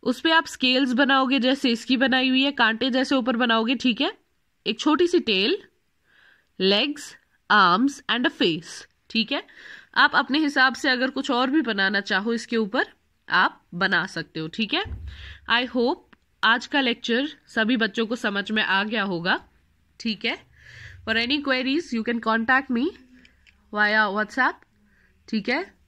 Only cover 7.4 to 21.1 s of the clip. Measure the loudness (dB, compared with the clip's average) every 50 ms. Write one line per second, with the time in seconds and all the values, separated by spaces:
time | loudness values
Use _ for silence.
7.4 | _ _ 4 6 6 6 6 4 2 0 0 -4 -6 -4 -4 0 0 -2 0 2
8.4 | 0 0 0 -2 -6 -12 -18 -18 -20 _ _ _ _ _ -2 -2 -2 0 -4 -8
9.4 | -8 _ -20 -20 -20 -20 -20 -20 -20 _ 0 2 2 4 4 2 0 2 0 0
10.4 | 0 0 2 2 2 2 2 0 0 0 0 2 0 -2 -2 -4 -4 -2 0 0
11.4 | 0 2 0 0 0 0 -2 0 0 0 0 -2 -2 -2 -2 -2 0 0 -4 -4
12.4 | -4 -2 -2 -2 -2 0 0 -2 -4 -4 -6 _ _ _ _ _ _ -2 2 2
13.4 | 2 2 0 -6 _ _ -6 -2 0 0 2 0 0 -2 -6 -10 -10 -10 _ -8
14.4 | -8 -8 -4 -6 -4 -2 -2 -4 -4 -4 -8 -12 -12 -14 -16 -16 -18 -18 -20 -18
15.4 | _ -2 0 0 0 -2 -2 0 0 0 0 -4 -8 _ -20 _ _ _ _ _
16.4 | 0 2 2 2 0 -2 -2 0 0 0 -2 -4 -4 -2 -2 -2 -2 -4 -8 -12
17.4 | _ _ -2 -2 0 2 2 0 0 -2 0 -2 -4 -4 -4 -4 -4 -4 -4 -4
18.4 | -6 -4 -2 -2 -2 0 0 0 0 -2 -2 -4 -4 -2 -4 -4 -2 -2 -2 -2
19.4 | -4 -12 _ _ _ _ _ _ _ _ _ _ -6 -6 -6 -4 -4 -6 -6 -6
20.4 | -10 _ _ _ -20 -20 -20 -20 -20 -20 -20 -16 -6 -4